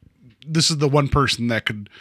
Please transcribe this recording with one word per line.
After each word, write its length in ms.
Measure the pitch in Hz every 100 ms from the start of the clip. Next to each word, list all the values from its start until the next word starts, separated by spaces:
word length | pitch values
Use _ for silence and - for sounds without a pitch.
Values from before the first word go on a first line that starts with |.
| - _ - _ 151
This 240 | 160 156
is 80 | 151
the 100 | 147
one 200 | 147 139
person 400 | 147 131 - 117
that 180 | 110 -
could 240 | 107 101 -